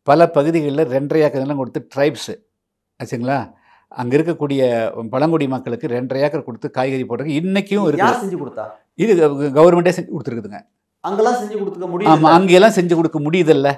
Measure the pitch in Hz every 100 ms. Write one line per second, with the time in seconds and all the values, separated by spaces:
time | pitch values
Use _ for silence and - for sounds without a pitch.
0 | - 151 170 147 147 165 147 139 127 131
1 | 139 156 147 135 135 143 127 147 117 135
2 | 147 117 - 92 _ _ _ _ _ -
3 | 123 123 123 139 92 _ _ _ _ -
4 | 120 143 160 160 147 139 127 117 110 -
5 | 113 127 160 160 139 127 127 117 151 120
6 | 98 135 143 147 127 113 143 - 131 135
7 | 127 117 151 147 185 196 196 208 180 147
8 | 214 240 196 170 131 - 101 - _ -
9 | 226 180 151 139 143 135 175 175 175 180
10 | 175 160 135 117 101 101 - _ _ _
11 | 170 202 226 240 208 208 196 175 180 175
12 | 160 156 156 170 190 180 220 196 175 170
13 | 156 156 147 185 160 143 139